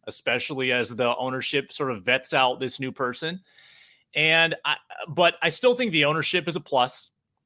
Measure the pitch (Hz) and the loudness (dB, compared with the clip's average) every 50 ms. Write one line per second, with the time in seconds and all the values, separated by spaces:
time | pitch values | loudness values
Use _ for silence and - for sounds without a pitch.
0 | _ 107 - - - 127 123 123 - - 147 131 131 127 123 123 113 120 120 110 | _ -14 -14 -6 -4 -2 -2 -2 -2 -4 -4 -4 -2 0 0 0 -2 -4 -2 -2
1 | 123 120 120 - 127 131 127 131 - - - 139 139 - - - 147 131 120 101 | 0 0 0 -2 -4 -4 -4 -6 -4 -2 -2 -2 -2 -4 -6 -6 -4 -4 -4 -4
2 | 90 120 127 135 - - 160 139 131 123 131 - 135 127 - - 135 131 - - | 0 0 0 0 0 0 2 2 2 2 2 -2 -4 -6 -6 -6 -8 -8 -4 -4
3 | 131 123 123 - 160 160 180 185 - _ _ - - - - - - _ _ _ | -4 -4 -4 -4 -6 -6 -8 -8 -12 _ _ -20 -20 -20 -20 -20 -20 _ _ _
4 | _ _ - 151 156 160 160 165 165 165 - - - 143 147 - - _ - - | _ _ -2 0 2 4 4 4 4 2 0 -4 -4 -4 -4 -4 -8 _ -14 -14
5 | - 170 139 180 175 170 - - 160 170 - - - 247 247 247 247 214 160 156 | -12 -6 2 4 4 4 4 2 -2 -2 -2 2 2 2 4 4 0 0 2 4
6 | 143 147 156 160 143 - - 180 151 170 156 175 - - 143 127 123 131 - - | 4 4 2 0 0 0 -2 -2 -2 -2 -4 -6 -6 0 2 2 2 2 0 -8
7 | - - _ _ _ _ _ _ _ | -16 -18 _ _ _ _ _ _ _